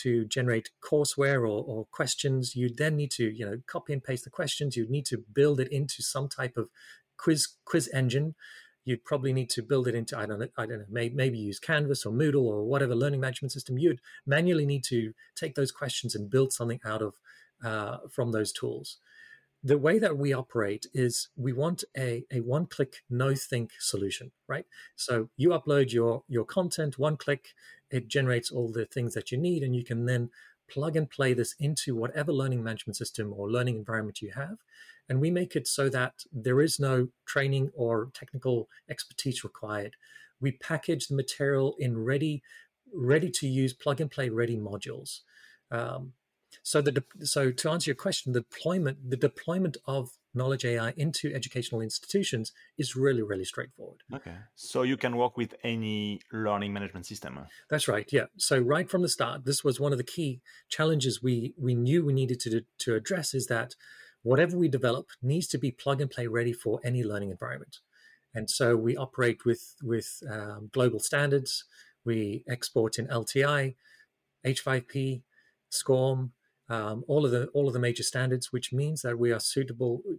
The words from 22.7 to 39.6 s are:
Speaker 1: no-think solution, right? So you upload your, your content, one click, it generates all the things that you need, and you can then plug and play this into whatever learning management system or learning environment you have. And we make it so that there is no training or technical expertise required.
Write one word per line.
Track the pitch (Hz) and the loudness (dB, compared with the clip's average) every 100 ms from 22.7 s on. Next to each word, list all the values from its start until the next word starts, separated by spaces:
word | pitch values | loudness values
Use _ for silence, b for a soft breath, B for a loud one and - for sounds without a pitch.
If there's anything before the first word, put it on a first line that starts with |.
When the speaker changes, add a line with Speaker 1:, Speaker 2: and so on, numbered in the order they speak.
| - 139 - - | -2 -4 -4 -6
Speaker 1:
no-think | 123 135 135 - 123 113 - | 0 2 0 -2 -4 -4 -6
solution, | - 101 98 - 127 _ - | -4 -2 -2 -4 -10 _ -8
right? | 135 - B B - | -8 -8 B B -10
So | - 120 113 - | -2 -2 -2 4
you | 151 | 4
upload | 165 - 143 127 | 4 4 4 4
your, | 117 117 117 - | 4 4 2 0
your | 123 | -2
content, | 107 - 175 - 151 131 | 0 0 0 0 -2 0
one | 151 156 | 0 0
click, | - 143 - - B B - | 0 -2 -4 -20 B B -4
it | 131 120 | -4 0
generates | 147 131 120 - | 2 4 2 0
all | 127 117 | -2 -2
the | 113 107 | -2 -4
things | - 120 | -2 -2
that | - - | -4 -4
you | 127 | -2
need, | 175 170 | 0 0
and | 131 123 | 0 0
you | |
can | 120 117 120 | 0 -2 0
then | 123 120 B B B _ | 0 0 B B B _
plug | - 151 156 | -4 0 0
and | 151 | -2
play | - 135 | 2 2
this | 123 113 - | 4 0 0
into | 147 151 - | -2 -2 -2
whatever | 117 120 - 147 | -2 -2 -2 0
learning | 143 131 127 | 0 2 0
management | 113 110 - 98 | -2 -6 -8 -8
system | 110 - 104 | -8 -6 -6
or | 101 101 | -4 -2
learning | 120 123 113 | 0 0 -2
environment | 107 113 107 - | -4 -4 -4 -8
you | 107 | -10
have. | 123 151 226 _ B B B - | -8 -10 -12 _ B B B -2
And | 131 | 2
we | 156 | 4
make | 175 180 | 2 0
it | 156 131 | -2 -2
so | - 135 | 0 0
that | 127 127 - - | 2 -2 -4 -12
there | 123 120 127 | -4 2 4
is | 156 - | 4 4
no | 139 131 123 _ - | 2 4 2 _ -2
training | 143 135 135 135 | 0 2 2 0
or | - 117 113 120 | 0 0 0 -2
technical | - - 131 131 120 107 B - | -8 -10 -4 0 0 0 B -14
expertise | 143 - - 139 120 | -10 -10 -6 -4 -4
required. | 104 - | -6 -10